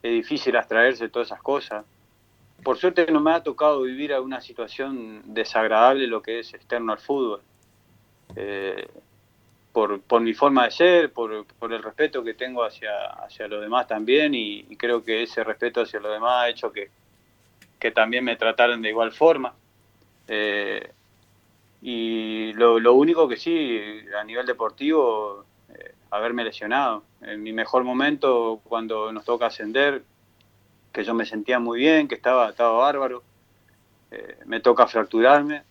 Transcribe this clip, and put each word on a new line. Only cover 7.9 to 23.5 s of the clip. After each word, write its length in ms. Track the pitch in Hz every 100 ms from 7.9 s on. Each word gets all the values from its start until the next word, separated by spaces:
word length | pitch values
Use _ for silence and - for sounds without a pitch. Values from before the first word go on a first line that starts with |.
| _ _ _ _ 101
Eh, 500 | 101 98 98 98 - - _ _ _ _ _ _ _
por, 280 | 113 104 101
por 180 | _ 117
mi 140 | 117
forma 320 | 110 143 135 120
de 40 |
ser, 420 | - 175 175 151
por, 340 | 123 113 107 104 _
por 140 | 113
el 100 | 113
respeto 400 | 110 - 151 135
que 120 | 113
tengo 280 | 107 127 123
hacia, 440 | 113 - 110 104 101 -
hacia 240 | - - 107
los 140 | 104
demás 260 | 107 127 120
también, 460 | 110 110 139 151
y, 320 | 131 104 104 -
y 80 | 107
creo 260 | 120 117
que 200 | 113 113
ese 200 | 117 -
respeto 380 | 110 104 120 120
hacia 180 | 113 107
los 140 | 104
demás 300 | 107 117 123
ha 80 | 120
hecho 200 | 117 113
que, 200 | 104 101 _ _ _ _ _ _ _ _ _
que 100 | 117
también 320 | 113 110 123
me 140 | 127 117
trataran 460 | 113 110 120 117
de 80 | 110
igual 220 | 110 113
forma. 420 | - 160 151 127 - _ _ _ _ _ _ -
Eh, 600 | 107 107 104 101 104 - _ _ _ _ _ _ _ _ _
y 720 | 131 117 113 113 110 110 110
lo, 260 | 110 120 113
lo 160 | 117
único 320 | 127 151 165 147
que 80 | 113
sí, 420 | 165